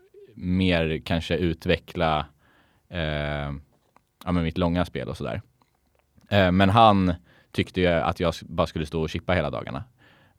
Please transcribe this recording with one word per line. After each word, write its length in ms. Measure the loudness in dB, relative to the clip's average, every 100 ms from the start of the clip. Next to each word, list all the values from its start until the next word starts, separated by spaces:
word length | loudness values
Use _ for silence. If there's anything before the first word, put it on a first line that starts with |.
| _ -20 -20 -10
mer 640 | -4 0 2 2 0 -4 -4
kanske 300 | -4 -2 -2
utveckla, 880 | -2 -2 0 -2 -2 -2 0 0 -4 _ _ _ _ _ -14
eh, 640 | -6 -4 -4 -4 -6 -6 -10 -14 _ _ _ _ _ -4
ja, 60 |
men 120 | -2
mitt 140 | -2 -2
långa 280 | 0 0 -2
spel 220 | -6 -8
och 80 | -8
sådär. 240 | -8 -8 -12 _ _ _ _ _ _ _ 0
Eh, 220 | 4 4
men 180 | 6 4
han 440 | 6 6 6 2 -2 _ _ _
tyckte 300 | -4 -4 0
ju 60 | 2
att 320 | 2 0 0
jag 100 | -2
s-, 140 | -2
bara 240 | -6 -4 -2
skulle 180 | -2 -6
stå 160 | -4
och 80 | -4
chippa 240 | -4 -2
hela 160 | -2 -2
dagarna. 340 | -6 -8 -12 -14 _ _ _ _